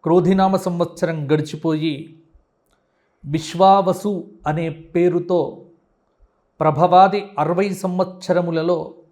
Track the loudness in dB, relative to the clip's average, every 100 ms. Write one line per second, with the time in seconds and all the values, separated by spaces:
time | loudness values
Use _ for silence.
0 | 2 2 4 2 2 0 -4 -2 -4 -2
1 | -4 -4 -2 -2 -2 -6 -4 -2 -2 -6
2 | -12 -20 _ _ _ _ _ _ _ _
3 | _ _ -8 -6 -6 2 4 6 2 -2
4 | -4 -6 -8 -10 -6 -4 -4 -8 -6 0
5 | 2 0 -2 -2 -2 -8 -20 _ _ _
6 | _ _ _ _ _ _ -2 2 4 6
7 | 6 4 -6 -4 -2 0 -2 -4 -6 -4
8 | -4 -6 -2 -2 0 -2 -2 -2 -4 -14
9 | _